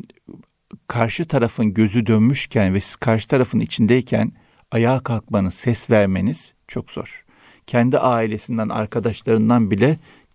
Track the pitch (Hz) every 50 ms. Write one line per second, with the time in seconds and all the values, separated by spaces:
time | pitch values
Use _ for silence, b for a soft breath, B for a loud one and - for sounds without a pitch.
0 | - - _ _ _ - - - - _ _ _ _ _ - - _ - - 117
1 | 113 113 - - 170 - 151 131 117 113 - - 113 107 92 107 110 104 95 123
2 | 107 113 113 107 110 127 139 - - - - 113 98 92 92 98 - - - -
3 | - 120 113 107 - - 147 131 127 - - 110 110 - - - 113 101 120 127
4 | 123 - 113 110 110 107 b b b b b b b _ - 113 117 120 131 127
5 | - - 117 107 - - 110 101 95 92 - - - 123 113 - - - 117 107
6 | 101 95 95 92 92 120 160 - - - - _ _ - - 127 - - - -
7 | - - - - _ b b b b b b b b - - 120 117 127 127 131
8 | - 127 120 117 113 107 107 107 - - 120 113 110 110 113 113 107 107 - 120
9 | 101 113 101 - - 113 113 110 110 113 120 120 113 95 104 98 117 147 160 b
10 | b b b b b b